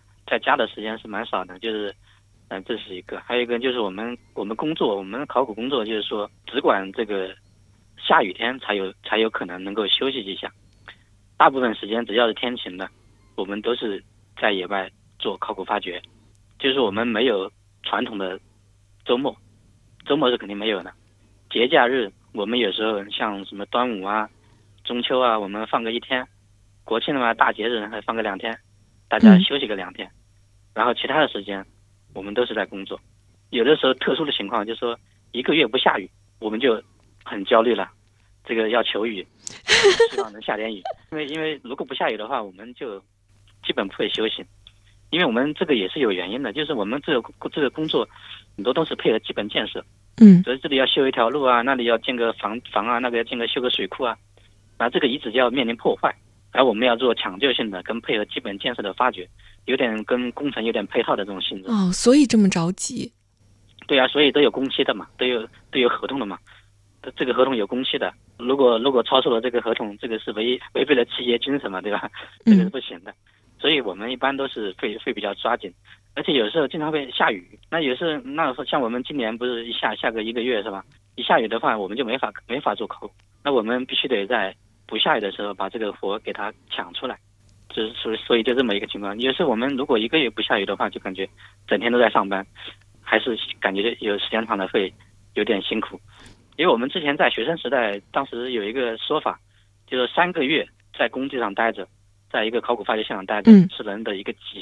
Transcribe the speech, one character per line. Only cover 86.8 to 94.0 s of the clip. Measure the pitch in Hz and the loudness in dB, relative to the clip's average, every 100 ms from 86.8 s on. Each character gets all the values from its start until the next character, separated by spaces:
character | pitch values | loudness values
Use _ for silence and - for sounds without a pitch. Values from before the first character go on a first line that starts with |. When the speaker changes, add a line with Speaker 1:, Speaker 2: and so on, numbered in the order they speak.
| 90 | -8
Speaker 1:
出 | - 131 | -8 -10
来， | 107 _ _ _ _ _ | -10 _ _ _ _ _
就 | - 110 | -6 -6
是 | |
所 | 120 120 | -6 -6
以， | 110 | -6
所 | - 120 | 2 2
以 | |
就 | 113 | 4
这 | 120 | 2
么 | 127 | 2
一 | 101 | 0
个 | 113 | -4
情 | 101 | -6
况。 | 101 104 | -6 -4
有 | 127 | -2
时 | 135 | 0
候 | 170 | 2
我 | |
们 | 110 127 139 | 2 0 -2
如 | 143 | 0
果 | 120 | 0
一 | 117 | 2
个 | 160 | 0
月 | 127 | 0
不 | 107 | -2
下 | - 117 | -2 0
雨 | 98 | 0
的 | 98 | -2
话， | 113 | -4
就 | 110 | -4
感 | 101 | -10
觉 | 92 95 - - _ - | -8 -8 -10 -20 _ -2
整 | 104 | 0
天 | 117 | 2
都 | 120 | 4
在 | 113 | 4
上 | - 98 | 4 0
班， | 98 98 - - - _ - | -4 -6 -14 -18 -18 _ -20
还 | - 110 | 0 0
是 | 127 110 - - | 2 -4 -6 -2
感 | 98 | -2
觉 | 98 107 113 | 0 -2 -2